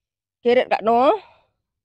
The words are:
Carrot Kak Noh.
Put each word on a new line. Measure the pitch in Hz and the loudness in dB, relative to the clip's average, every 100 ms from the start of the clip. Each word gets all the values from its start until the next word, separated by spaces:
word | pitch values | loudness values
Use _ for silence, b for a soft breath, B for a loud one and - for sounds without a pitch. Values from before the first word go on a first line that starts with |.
| _ _ _ _ | _ _ _ _
Carrot | 240 247 - | -2 0 0
Kak | - | -4
Noh. | 208 233 277 415 b b b _ _ _ | 0 2 2 0 b b b _ _ _